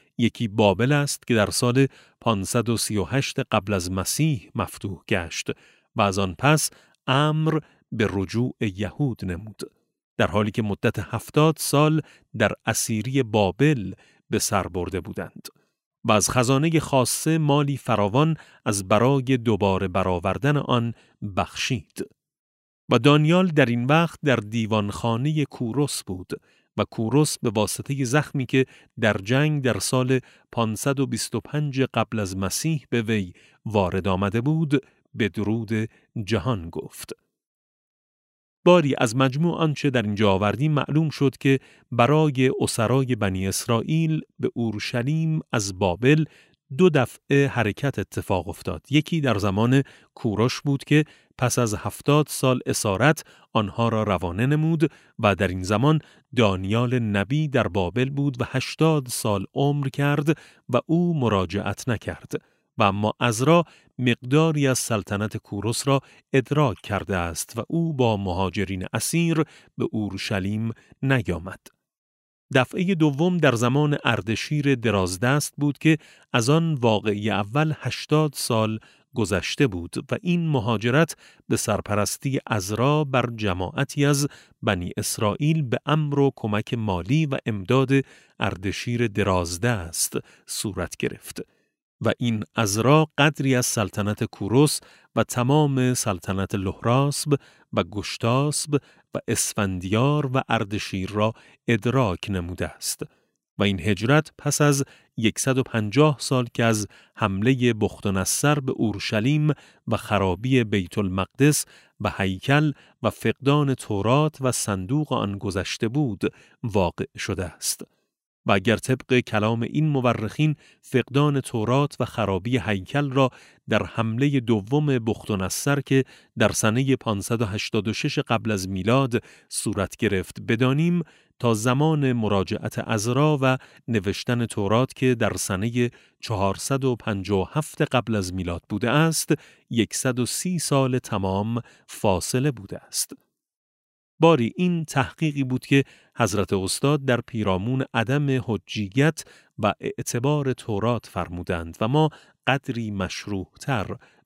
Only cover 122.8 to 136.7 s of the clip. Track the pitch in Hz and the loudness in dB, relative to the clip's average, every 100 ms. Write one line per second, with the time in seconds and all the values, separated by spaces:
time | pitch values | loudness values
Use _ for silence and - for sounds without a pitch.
122.8 | 92 143 143 131 131 - - _ - 107 | -2 -4 -2 2 0 0 -20 _ -2 0
123.8 | 90 - 113 110 143 139 113 110 98 143 | 0 -4 -2 0 0 0 2 0 2 0
124.8 | 151 131 113 104 - 101 92 - 143 143 | 2 0 -2 -4 -2 -2 -2 -4 -2 -2
125.8 | - 135 - - _ - 107 - 110 117 | 2 0 0 -6 _ 0 2 2 0 2
126.8 | 135 127 - 101 - 117 113 104 - 110 | 2 0 0 -4 -2 -2 -2 -4 -4 -4
127.8 | 101 107 151 151 - 113 110 101 92 95 | -2 -2 -4 -4 -2 -2 0 -4 -4 -4
128.8 | 92 131 135 120 - - - - 120 101 | 0 2 2 -2 -4 -20 -14 -8 -4 -2
129.8 | 90 - 107 95 87 - 101 113 127 139 | -4 -2 -2 0 -4 -8 -4 0 0 2
130.8 | 170 175 160 _ _ - 123 107 120 127 | 0 0 -4 _ _ -4 0 2 2 2
131.8 | 156 151 135 120 104 101 92 104 104 - | 2 2 2 0 2 0 0 -2 -6 -6
132.8 | - 113 110 123 151 151 131 127 - - | -4 -2 0 2 2 2 2 0 -4 -16
133.8 | - 113 95 95 - 120 113 - 98 113 | -4 -2 -2 -4 -2 -2 -2 -2 0 2
134.8 | 131 - 131 120 104 - - 95 113 120 | 0 0 0 2 0 -2 -4 -2 -2 0
135.8 | 120 - _ _ - 104 98 95 - | -2 -4 _ _ -6 -2 -2 -2 -4